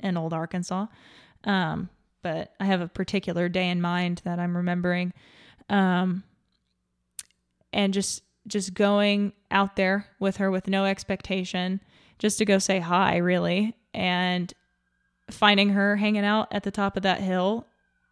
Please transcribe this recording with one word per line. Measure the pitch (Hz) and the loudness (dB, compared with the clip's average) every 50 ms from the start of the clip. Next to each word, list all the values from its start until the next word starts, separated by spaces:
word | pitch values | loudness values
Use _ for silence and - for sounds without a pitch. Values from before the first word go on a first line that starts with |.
in | - 190 175 | -4 -4 -2
old | 170 160 160 165 | -2 -2 -4 -4
Arkansas. | 160 165 - - 180 180 - 185 185 208 - - - - - - - - - _ _ - | -4 -6 -6 -6 -6 -6 -4 -4 -6 -6 -6 -10 -16 -20 -20 -20 -20 -20 -20 _ _ -4
Um, | 208 202 190 175 156 156 165 180 180 - _ _ _ _ _ - | -2 0 0 0 0 -2 -4 -6 -8 -12 _ _ _ _ _ -6
but | 180 156 165 - - _ - | -6 -4 -6 -6 -8 _ -4
I | 196 | 0
have | 196 190 180 | 0 2 0
a | 175 170 | 0 -4
particular | - - 185 - - 196 - - - 170 175 175 | -6 -6 -4 -2 -2 -4 -2 -2 -2 -2 0 0
day | 175 185 185 180 | 0 0 0 0
in | 175 175 175 | 0 0 0
mind | 175 175 175 180 175 175 170 - | 0 0 0 0 -2 -4 -4 -6
that | 180 175 175 | -6 -4 -4
I'm | 175 175 175 | -4 -2 -2
remembering. | 175 175 175 175 175 175 180 175 180 180 180 - - - - - - - - - - _ - | -2 -2 -2 -2 0 0 0 0 0 -2 -4 -6 -10 -16 -20 -20 -20 -20 -20 -20 -16 _ 0
Um, | 202 202 190 185 180 180 185 185 175 190 - _ _ _ _ _ _ _ _ _ _ _ _ _ _ _ _ _ _ - - _ _ _ _ _ _ _ _ _ - | 2 2 4 4 2 2 2 0 -2 -4 -6 _ _ _ _ _ _ _ _ _ _ _ _ _ _ _ _ _ _ -16 -16 _ _ _ _ _ _ _ _ _ -2
and | 202 202 196 190 | 0 0 2 2
just, | 202 190 - - - - _ _ _ - | 0 -2 -2 -4 -10 -12 _ _ _ -10
just | - - 208 190 196 180 | -6 -6 -6 -6 -4 -2
going | - 208 202 208 202 208 208 202 202 202 196 - _ _ - | 0 2 4 4 4 4 2 2 2 0 -2 -4 _ _ -2
out | - 196 196 196 - | 0 0 0 0 0
there | - 190 185 190 202 202 - _ - | 0 0 0 0 -2 -4 -8 _ -4
with | 196 196 190 - | -2 -2 -2 0
her | 196 190 | 0 0
with | 185 185 - 190 | 0 -2 -2 -2
no | 196 190 196 | -2 0 0
expectation, | 196 196 - - - 196 190 - - 190 185 185 - - 180 180 185 185 196 - _ _ _ _ _ _ - | 0 -2 -4 -4 -6 -6 -6 -4 -4 -4 -4 -4 -4 -4 -4 -4 -2 -4 -6 -8 _ _ _ _ _ _ -2
just | - 214 208 - | -2 0 0 0
to | 220 | 2
go | 202 196 190 | 4 4 4
say | 190 - 190 190 | 4 2 0 0
hi, | 170 170 180 185 196 - 170 | 0 0 2 2 4 4 2
really, | 175 175 180 180 175 175 170 175 190 214 220 - _ _ _ - | 2 2 2 2 2 2 0 0 0 0 -2 -4 _ _ _ -8
and | - 190 180 180 180 185 180 180 180 175 180 - _ _ _ _ _ _ _ _ _ _ _ _ _ _ - | -4 -2 -2 0 0 0 0 0 -2 -4 -6 -10 _ _ _ _ _ _ _ _ _ _ _ _ _ _ -20
finding | - - 214 208 208 196 202 202 | -2 2 4 6 6 6 6 4
her | 196 202 196 202 208 | 4 4 4 2 2
hanging | 202 214 208 214 208 202 | 2 2 2 2 2 2
out | 208 214 220 - - - | 2 2 2 0 -2 -4
at | 202 - | -4 -4
the | 202 | -4
top | - - 196 196 - | -2 -2 -2 -2 0
of | 196 190 | 0 0
that | 190 180 - | 0 0 0
hill | 196 185 185 185 180 196 220 233 - _ _ _ _ _ _ _ _ _ | 0 0 0 2 2 0 0 -2 -6 _ _ _ _ _ _ _ _ _